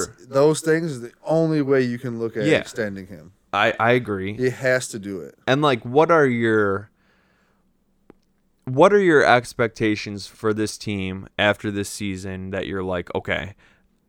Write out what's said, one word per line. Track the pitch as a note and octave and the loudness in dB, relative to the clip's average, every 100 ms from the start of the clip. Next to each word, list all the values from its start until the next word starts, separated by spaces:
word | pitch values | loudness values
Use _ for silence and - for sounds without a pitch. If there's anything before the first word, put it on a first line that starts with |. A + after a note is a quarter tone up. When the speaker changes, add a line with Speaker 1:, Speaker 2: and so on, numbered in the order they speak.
| F2+ | 0
Speaker 1:
we're | - - | -8 -4
Speaker 2:
those | C3+ D3+ D#3 | 2 4 2
things | D#3+ D#3+ E3+ | 0 0 -2
is | B2+ | -8
the | A#2 - | -12 -10
only | - D#3+ E3 D#3 | -2 0 2 0
way | C3+ C3+ | 2 2
you | B2 A#2+ | 2 -4
can | B2+ A#2 | -8 -6
look | A2+ A2 | -6 -2
at | B2+ | 0
Speaker 1:
Yeah. | C#3 | 0
Speaker 2:
extending | - - G#2+ G2 F#2+ | -2 -6 -6 -8 -14
him. | F2 D#2+ _ _ | -18 -20 _ _
Speaker 1:
I, | F#2+ A2 - | 0 0 0
I | A2+ | 0
agree. | B2 A2 G2 F#2+ G#2 | 0 0 -6 -6 -4
Speaker 2:
He | B2+ | -4
has | B2+ C3 B2+ B2+ | -2 0 0 -2
to | A2+ | -10
do | G2 F#2+ | -10 -10
it. | C#2 - - | -12 -8 -2
Speaker 1:
And, | C3+ | 0
like, | D3+ B2 A#2+ | 2 0 0
what | C3 E3 | 2 4
are | E3+ C#3 | 4 4
your, | A#2+ A#2 A2 G2+ G2 G2+ _ _ _ _ _ _ _ _ _ _ _ _ _ _ _ _ _ - | 2 2 2 2 -2 -8 _ _ _ _ _ _ _ _ _ _ _ _ _ _ _ _ _ -2
what | B2+ F#3 | 4 6
are | G#3 | 6
your | F#3 D3 E2 | 6 6 6
expectations | B2 A#2+ - A#2 - A2+ G#2+ - G2+ - | 4 2 -2 -4 0 0 0 -4 -12 -14
for | - A2 | -4 -2
this | G#2+ G#2+ - | -2 -4 -6
team | - G2+ F#2+ F#2+ - - | -8 -6 -6 -8 -8 0
after | G#2 G2+ G#2+ | 0 0 -2
this | G2+ G2 | -4 -6
season | - G2+ F#2 F#2+ F#2 F#2+ | -6 -6 -6 -8 -10 -8
that | F#2+ E2 | -8 -6
you're | F#2+ | -6
like, | F#2 F2+ F2+ F#2+ | -4 -4 -6 -6
"Okay, | - F2 F#2+ - _ _ _ _ | -4 -4 -6 -14 _ _ _ _